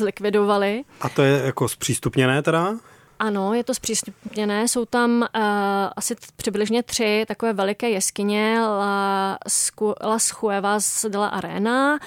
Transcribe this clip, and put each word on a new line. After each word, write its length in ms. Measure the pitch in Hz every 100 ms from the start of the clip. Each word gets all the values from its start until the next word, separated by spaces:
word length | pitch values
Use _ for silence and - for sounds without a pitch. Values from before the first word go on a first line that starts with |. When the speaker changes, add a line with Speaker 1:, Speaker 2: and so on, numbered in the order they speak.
Speaker 1:
zlikvidovali. 840 | 208 - 208 208 202 202 202 220 285 -
Speaker 2:
A 80 | -
to 140 | -
je 200 | 139 139
jako 240 | 131 - 123
zpřístupněné 720 | - - 113 120 139 127 135
teda? 320 | 156 160 185 226 - - _ _
Speaker 1:
Ano, 360 | 214 202 190
je 100 | 233
to 100 | 240
zpřístupněné. 920 | 254 - 214 - - 220 - 208 208 233
Jsou 160 | 247
tam, 380 | 233 240 240 233
eh, 60 | 233 220 214 208 196 196 196 -
asi 180 | -
t-, 120 | 233 - -
přibližně 460 | 220 202 214 233
tři 420 | 233 - 220 214 220
takové 240 | 214 226
veliké 380 | 202 196 208 240
jeskyně, 720 | 196 - - 202 208 214 226
La 760 | 220 202 202 202 196 196 196 - -
Scu-, 460 | - - - 214 -
Las 300 | 208 226 -
Cuevas 720 | - 220 196 202 214 - - 226
de 100 | 196
la 100 | 208
Arena, 680 | 196 170 165 214 254 277 294